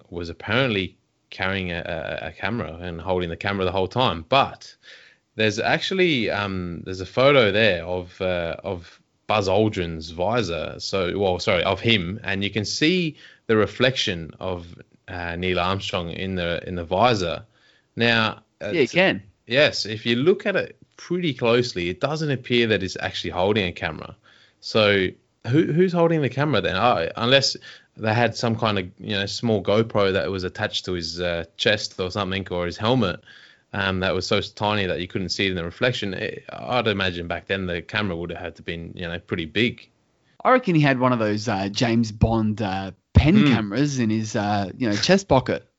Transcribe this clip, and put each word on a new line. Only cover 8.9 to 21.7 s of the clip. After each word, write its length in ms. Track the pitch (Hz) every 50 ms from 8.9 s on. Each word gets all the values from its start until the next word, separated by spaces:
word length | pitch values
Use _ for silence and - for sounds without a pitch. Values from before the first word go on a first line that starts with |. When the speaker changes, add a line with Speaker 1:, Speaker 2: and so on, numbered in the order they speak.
| - - _ _ _ _ _
Speaker 1:
Buzz 220 | - 101 107 98 95
Aldrin's 600 | 92 104 110 107 107 98 85 85 82 80 78 82
visor. 640 | 82 85 90 101 120 123 104 82 82 78 78 71 69 -
So, 380 | - - 101 98 90 87 85
well, 220 | 95 101 95 90 87
sorry, 240 | - 110 95 85 78
of 160 | 95 95 95
him, 380 | - 117 113 98 82 87 101 - -
and 200 | 95 98 98 101
you 80 | 101
can 140 | 98 113 101
see 520 | - - - 151 160 185 185 170 156 - - - - - _ _
the 100 | - 113
reflection 720 | 107 101 98 - - 123 131 131 - - 110 90 82 82 - - -
of, 260 | - 92 90 87 85 85 - - - _ _ _ _ -
uh, 260 | 92 87 87 85 85
Neil 240 | 87 90 92 90 90
Armstrong 500 | 87 92 98 98 98 - - 92 85 82
in 240 | 82 - 92 95 95
the, 300 | 90 85 85 85 - -
in 100 | - 92
the 100 | 87 85
visor. 580 | 80 92 92 117 127 117 101 90 85 76 - 107 _ _ _ _ _ _ _ _ _ -
Now, 460 | 113 117 117 117 113 110 107 - - - _ _ -
Speaker 2:
Yeah, 100 | 78 104
you 80 | 104 165
Speaker 1:
it's 120 | 127 - -
Speaker 2:
can. 300 | 170 196 170 120 98 - - _ _ _
Speaker 1:
Yes, 400 | - 117 139 151 117 - - -
if 200 | 101 110 110 -
you 100 | 120 117
look 300 | 120 139 175 202 196 -
at 100 | 214 190
it 220 | 156 95 - - _ _ _ _
pretty 380 | - - - 170 185 175 156 127
closely, 560 | - 123 113 117 127 123 123